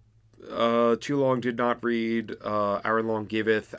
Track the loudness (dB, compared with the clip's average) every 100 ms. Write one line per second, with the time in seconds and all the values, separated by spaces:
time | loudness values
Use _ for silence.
0 | _ _ _ _ -10 -2 2 4 4 2
1 | 0 0 2 2 0 0 0 0 0 0
2 | 0 -2 -4 -8 -4 -2 0 0 0 0
3 | 0 -4 -4 -2 2 0 -2